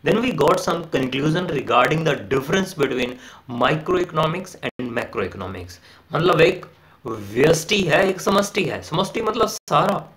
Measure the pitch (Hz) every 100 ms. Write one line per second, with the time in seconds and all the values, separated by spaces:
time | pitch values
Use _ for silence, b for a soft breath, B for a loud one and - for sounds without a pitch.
0 | 151 208 254 170 151 180 - 170 165 143
1 | 127 131 151 170 180 143 113 117 135 156
2 | 156 127 101 135 135 190 190 160 139 127
3 | 123 123 B B - 120 127 156 185 180
4 | 175 156 156 180 190 - 131 - 123 117
5 | 110 117 98 98 95 95 90 - B B
6 | B 151 175 160 156 - - b b b
7 | 123 110 101 110 151 160 - 202 175 156
8 | 196 190 - 202 202 214 151 101 - 160
9 | 196 226 226 233 208 - - 151 185 190
10 | -